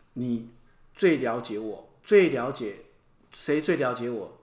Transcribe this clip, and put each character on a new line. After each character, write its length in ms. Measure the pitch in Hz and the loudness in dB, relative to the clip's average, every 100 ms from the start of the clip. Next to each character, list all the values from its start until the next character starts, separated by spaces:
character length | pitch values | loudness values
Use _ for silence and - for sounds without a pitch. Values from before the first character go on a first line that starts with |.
| _ | _
你 360 | - 123 117 113 - _ _ - | -8 -4 -4 -6 -20 _ _ -20
最 240 | - 185 147 | 2 4 4
了 220 | 123 120 | 0 -4
解 180 | 110 107 | -6 -8
我， 300 | 110 101 - _ | -8 -12 -16 _
最 280 | - 208 170 | 4 6 6
了 200 | 131 127 | 2 -4
解， 260 | 135 110 98 - _ _ _ _ | -6 -8 -10 -18 _ _ _ _
谁 280 | - - 151 | -10 -2 0
最 160 | 151 156 | 2 0
了 180 | 131 | 0
解 160 | 120 120 | -2 -4
我？ 280 | 113 85 - | -6 -10 -16